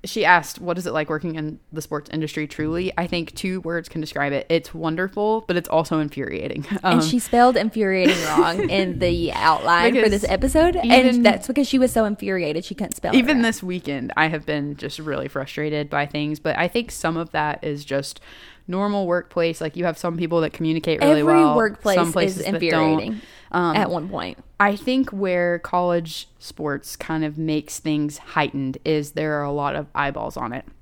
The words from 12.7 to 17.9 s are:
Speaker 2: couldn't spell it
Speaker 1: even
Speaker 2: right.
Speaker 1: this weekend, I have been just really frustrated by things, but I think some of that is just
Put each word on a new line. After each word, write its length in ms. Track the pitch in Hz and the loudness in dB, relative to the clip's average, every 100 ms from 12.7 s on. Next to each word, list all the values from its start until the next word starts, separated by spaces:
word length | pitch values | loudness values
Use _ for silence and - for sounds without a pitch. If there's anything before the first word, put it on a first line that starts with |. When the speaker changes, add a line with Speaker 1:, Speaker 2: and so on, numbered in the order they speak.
| 196 | -8
Speaker 2:
couldn't 180 | 190 | -8
spell 180 | - - | -6 2
it 40 | 262 | 2
Speaker 1:
even 200 | 247 294 | 4 2
Speaker 2:
right. 60 | |
Speaker 1:
this 200 | 233 220 | 2 -2
weekend, 500 | 185 180 156 139 127 - | -6 -8 -6 -6 -4 0
I 120 | 160 | 0
have 180 | 160 - | 0 -4
been 320 | 151 143 143 | -4 -4 -6
just 220 | 139 - | -10 -10
really 280 | 156 139 135 | -6 -6 -4
frustrated 640 | 139 139 - 151 151 147 | -6 -6 -4 -4 -2 -2
by 160 | 147 143 | -4 -2
things, 340 | 151 151 151 | -4 -4 -4
but 180 | 160 - | -4 -2
I 100 | 170 | 0
think 240 | 233 240 | -2 -6
some 260 | - 165 165 | -4 -4 -4
of 140 | 165 | -4
that 300 | 160 151 - | -4 -4 -4
is 200 | 156 147 | -6 -8
just 380 | 143 | -4